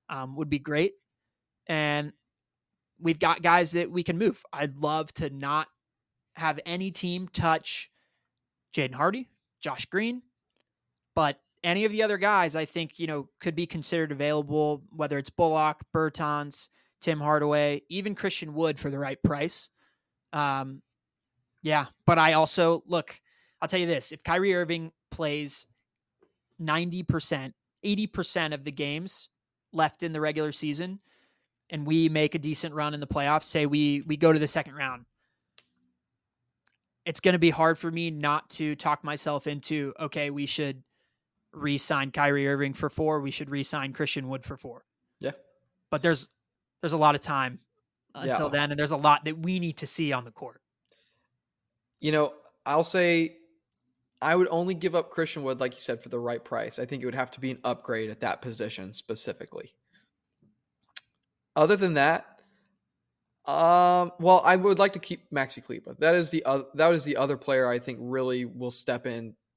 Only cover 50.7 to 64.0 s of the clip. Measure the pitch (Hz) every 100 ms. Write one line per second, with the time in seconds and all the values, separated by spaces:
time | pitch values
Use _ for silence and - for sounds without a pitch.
50.7 | _ _ _ _ _ _ _ _ _ _
51.7 | _ _ _ 147 151 147 - - _ 135
52.7 | 151 165 190 175 170 165 - _ _ _
53.7 | - _ _ _ _ 143 175 180 165 180
54.7 | 175 180 165 - - 160 156 135 131 131
55.7 | - - 120 123 120 120 120 - 113 110
56.7 | - 123 139 123 113 127 - 131 127 120
57.7 | 120 - 113 110 - 113 - 127 113 110
58.7 | - 95 117 - 110 127 - - - -
59.7 | _ _ _ _ _ _ _ _ _ _
60.7 | _ _ - - _ _ _ _ - 156
61.7 | 202 190 151 143 165 - - _ _ _
62.7 | _ _ _ _ _ _ _ - 147 165
63.7 | 175 180 180